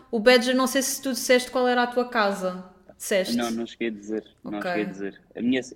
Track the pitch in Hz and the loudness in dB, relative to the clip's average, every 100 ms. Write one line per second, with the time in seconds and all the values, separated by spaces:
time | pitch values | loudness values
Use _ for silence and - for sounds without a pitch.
0 | - 233 233 247 247 254 254 269 254 - | -6 2 6 6 6 2 2 0 -2 -4
1 | 269 240 - 247 247 254 247 247 240 247 | -4 -4 2 2 2 0 2 2 0 0
2 | 240 226 202 190 185 185 - - - - | -2 0 0 0 -4 -6 -12 -20 -20 -14
3 | - 208 113 120 117 117 117 - 117 104 | -2 0 0 -2 -2 -4 -6 -6 -6 -6
4 | 104 110 - _ - 156 180 107 98 95 | -6 -6 -6 _ -10 -6 -4 -4 -4 -6
5 | 98 - _ - 117 131 123 | -10 -10 _ -4 0 0 -2